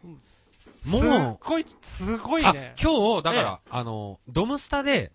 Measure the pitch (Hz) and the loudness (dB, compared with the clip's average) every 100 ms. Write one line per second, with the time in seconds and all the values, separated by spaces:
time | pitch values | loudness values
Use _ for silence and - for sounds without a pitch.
0 | 175 147 _ _ _ _ - - 127 208 | -18 -20 _ _ _ _ -20 -14 -2 2
1 | 302 262 131 110 - 320 - - - - | 4 4 2 -4 -4 -4 -4 -14 -18 -8
2 | 185 226 233 320 262 147 127 123 311 302 | -4 -4 -2 2 4 2 -4 -2 2 4
3 | 208 208 151 233 113 95 - 123 117 110 | 4 2 2 0 -2 -4 -8 -6 -4 -6
4 | 104 95 - 123 214 277 - 285 277 247 | -8 -12 -6 -2 -2 -4 -2 -2 0 0
5 | 95 | -2